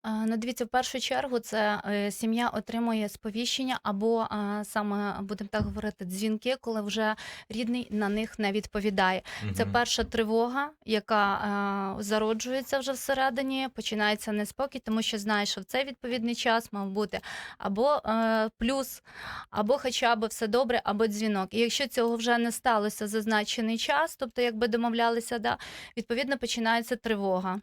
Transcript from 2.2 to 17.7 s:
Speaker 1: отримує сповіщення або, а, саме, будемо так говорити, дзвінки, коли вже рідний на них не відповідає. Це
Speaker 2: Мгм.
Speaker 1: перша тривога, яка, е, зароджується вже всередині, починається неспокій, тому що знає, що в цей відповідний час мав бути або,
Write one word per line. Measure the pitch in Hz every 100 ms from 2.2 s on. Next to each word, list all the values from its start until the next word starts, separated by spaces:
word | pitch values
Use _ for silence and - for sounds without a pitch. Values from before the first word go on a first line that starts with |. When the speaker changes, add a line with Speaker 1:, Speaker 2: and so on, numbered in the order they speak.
| 220 226 240
Speaker 1:
отримує | 214 - 233 233 220 208
сповіщення | - 220 208 240 - 262 247
або, | 208 196 226 226 220
а, | 208 202 208 208
саме, | 220 208 202 202 -
будемо | 196 208 202
так | 214
говорити, | 208 202 208 - 180
дзвінки, | 190 220 214 240 262
коли | 233 220
вже | 208 202 214 220 - - -
рідний | 220 233 247 240
на | 208 202
них | 208 220 -
не | 208
відповідає. | 208 - 214 202 196 185 190 - - 107 98
Це | 151
Speaker 2:
Мгм. |
Speaker 1:
перша | 240 240 -
тривога, | 226 - 214 226 240 262 294 - -
яка, | 214 - 214 202 196 208 202 202 196 196 202
е, |
зароджується | 202 214 214 220 247 262 262 277
вже | 254
всередині, | 254 - 269 269 247 269 262 262 -
починається | - 214 208 214 -
неспокій, | 208 208 - 269 262
тому | - 220
що | 220 214
знає, | 202 208 202
що | -
в |
цей | 190 262 277
відповідний | 254 247 247 226 233
час | 247 226 233
мав | 202 196
бути | 190 208 190 - - - -
або, | 202